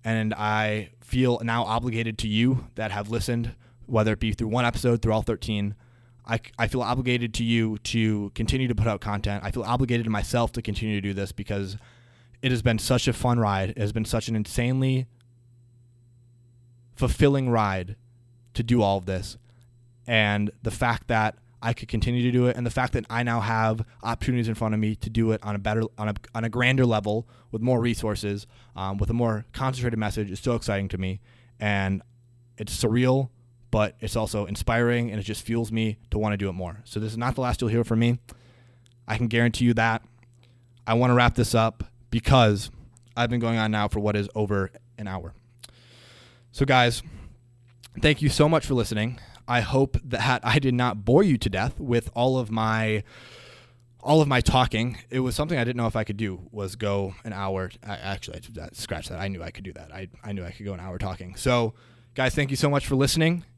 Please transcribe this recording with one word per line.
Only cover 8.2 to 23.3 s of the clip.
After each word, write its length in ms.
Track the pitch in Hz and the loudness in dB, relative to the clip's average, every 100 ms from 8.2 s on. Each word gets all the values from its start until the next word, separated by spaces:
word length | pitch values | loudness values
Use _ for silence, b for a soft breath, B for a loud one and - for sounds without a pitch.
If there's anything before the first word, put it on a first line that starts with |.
| 101 | -4
continue 340 | - 110 131 127 | -6 -2 0 0
to 60 | |
put 120 | 110 113 | 0 0
out 160 | 104 | 0
content. 420 | 110 104 104 101 | -4 -4 -2 -4
I 60 | 101 | -4
feel 140 | 123 | -6
obligated 400 | 104 123 127 120 | -2 0 2 0
to 60 | 113 | 0
myself 420 | 107 98 120 117 | -2 0 0 0
to 100 | - | -2
continue 320 | 113 101 110 104 | -6 -4 -2 -2
to 60 | |
do 100 | 98 | -2
this 200 | 98 98 | -4 -4
because 440 | - 101 101 98 104 b b b b b b | -6 -6 -4 -4 -8 b b b b b b
it 100 | 131 | 0
has 120 | 123 | 2
been 160 | 117 110 | 2 0
such 280 | - 127 - | 2 2 2
a 60 | |
fun 260 | 117 127 120 | 0 0 2
ride. 320 | 107 98 95 | 2 2 -2
It 80 | 113 | -2
has 140 | 104 | -4
been 140 | 107 110 | -2 -2
such 220 | 113 113 | -2 -2
an 80 | 113 | -4
insanely 680 | 104 - 120 131 131 131 127 _ _ _ _ _ _ _ _ _ _ _ _ _ _ _ _ _ _ | -2 0 0 2 2 0 -2 _ _ _ _ _ _ _ _ _ _ _ _ _ _ _ _ _ _
fulfilling 560 | - 127 - 143 139 127 | -2 -2 4 4 4 2
ride 460 | 117 104 95 92 107 _ _ _ _ _ | 2 2 -2 -6 -12 _ _ _ _ _
to 80 | - | -6
do 180 | 113 120 | 2 4
all 160 | 101 98 | 4 2
of 80 | |
this. 320 | 90 92 - - b b b _ _ _ - | -2 -4 -6 -14 b b b _ _ _ 0
And 440 | 110 104 104 104 - | 2 4 2 -2 -2
the 80 | 113 | -6
fact 380 | - 120 117 - | -2 0 -2 0
that 280 | 113 107 - _ _ | 0 0 -2 _ _
I 120 | 113 | -4
could 160 | 117 110 | -4 -4
continue 340 | 117 123 123 | -2 0 2
to 80 | 123 | 2
do 160 | 123 123 | 4 2
it, 100 | 123 | 2
and 100 | 120 | -2
the 40 | |
fact 220 | 131 123 | -2 -2
that 140 | 123 107 | -2 -4
I 140 | 113 | -4
now 180 | 120 | -2